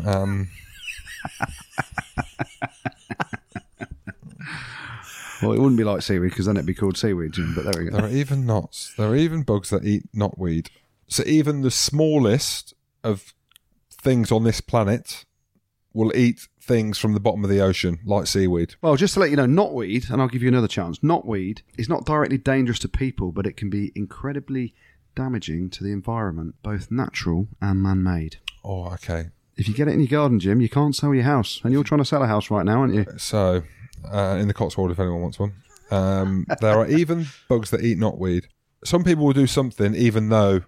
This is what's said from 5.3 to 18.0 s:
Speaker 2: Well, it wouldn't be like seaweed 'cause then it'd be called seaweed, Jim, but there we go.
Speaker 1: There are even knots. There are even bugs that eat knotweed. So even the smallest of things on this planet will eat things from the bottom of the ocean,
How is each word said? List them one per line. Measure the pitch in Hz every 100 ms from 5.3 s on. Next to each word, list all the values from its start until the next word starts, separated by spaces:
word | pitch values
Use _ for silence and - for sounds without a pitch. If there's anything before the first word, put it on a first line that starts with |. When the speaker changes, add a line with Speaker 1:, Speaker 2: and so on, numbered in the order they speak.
| -
Speaker 2:
Well, | 107
it | 110
wouldn't | 135 117
be |
like | 104 95
seaweed | - 95 90
'cause | -
then | 98 98
it'd | 76
be |
called | 92 98 90
seaweed, | 113 90 80
Jim, | 82 82
but | 82
there | 73 85
we | 85
go. | 101
Speaker 1:
There |
are | 104
even | 131 135 139
knots. | 123 107 - - - -
There | 107
are | 131
even | 165 160
bugs | 131 104 -
that | 98 104
eat | 104 -
knotweed. | 107 101 - 90 82 - - _ _ -
So | -
even | - 156 151 147
the | 131
smallest | - - 147 156 151 113 127 - - - _ _ _
of | 113 98 - _ _ _ _ _ _
things | - 135 123 110
on | 110
this | 113 -
planet | - 120 101 123 - - - _ _ _ _ _ _
will | 110 110
eat | - 120 - - _
things | - 117 107 104
from | 110
the | 104
bottom | 107 104
of | 98
the | 98
ocean, | 95 92 90 85